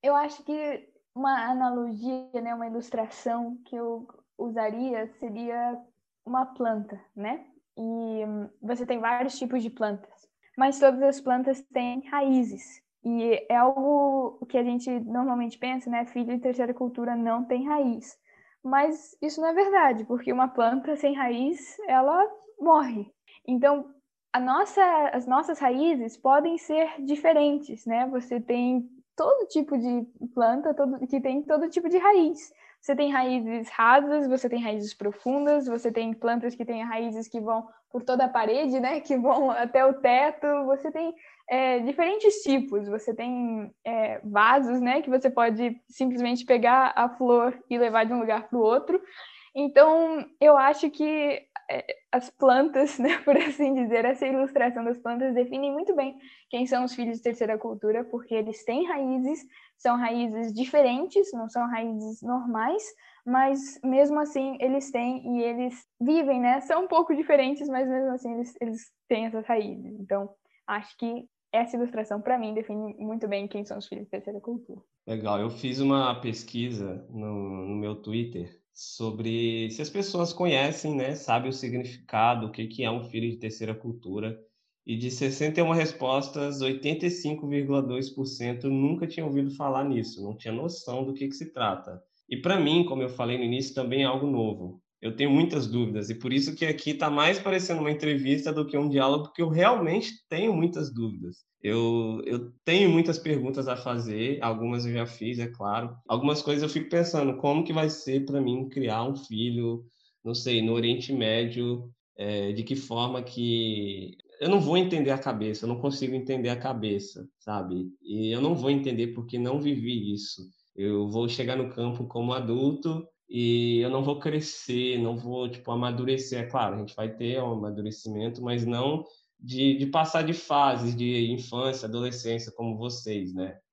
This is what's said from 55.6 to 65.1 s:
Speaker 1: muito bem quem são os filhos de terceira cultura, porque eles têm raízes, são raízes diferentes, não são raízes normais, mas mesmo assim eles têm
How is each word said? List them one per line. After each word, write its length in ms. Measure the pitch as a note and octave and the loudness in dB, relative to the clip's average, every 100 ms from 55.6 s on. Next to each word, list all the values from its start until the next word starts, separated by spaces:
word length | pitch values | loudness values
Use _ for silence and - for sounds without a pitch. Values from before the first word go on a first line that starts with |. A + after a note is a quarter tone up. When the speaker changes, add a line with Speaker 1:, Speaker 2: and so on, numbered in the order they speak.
| C#4+ | -4
Speaker 1:
muito 240 | C#4 F#4+ E4+ | -2 0 0
bem 220 | C4+ C4+ - - _ | 0 -6 -20 -20 _
quem 160 | B3 B3+ | -4 0
são 180 | B3+ | 0
os 100 | B3+ | -2
filhos 240 | B3 A#3 A#3 | -4 -4 -2
de 60 | |
terceira 340 | A#3+ A#3 A3 G#3+ | -4 -2 -2 -2
cultura, 460 | A3+ G#3+ G#3+ A3 | -4 -4 0 0
porque 300 | A#3+ A#3+ - | -2 -8 -4
eles 300 | A3+ G#3+ G#3+ | -4 -4 -6
têm 240 | - B3 F4 | -4 -2 -2
raízes, 580 | D4+ C4 C4 B3+ D#4 - - - _ | -2 -2 -2 -2 -4 -8 -20 -20 _
são 200 | B3 A#3+ | 0 2
raízes 560 | A#3+ A#3 A#3+ G#3+ A3+ | 0 0 -2 -2 -6
diferentes, 800 | G#3+ B3+ D4 C4 B3 F4+ G4+ G4 | -4 2 6 6 4 0 2 2
não 160 | B3 A3+ | -2 -6
são 180 | A#3+ A#3+ | -4 -2
raízes 540 | A3+ A3+ A3 G#3+ A3 | -2 -4 -6 -8 -10
normais, 640 | A#3 B3 B3 A3 A#3 G4 - - - _ - | -4 -4 -2 -2 0 -2 -6 -20 -20 _ 0
mas 540 | C4 C4+ C4+ C4+ - | 2 4 2 -4 -6
mesmo 360 | C4 C4 C#4+ D4 | 0 4 4 4
assim 380 | D4 C#4 C4+ C4 | -2 -2 -4 -2
eles 320 | B3+ C#4 C4+ | 0 0 -2
têm 460 | B3+ A#3+ | -4 -2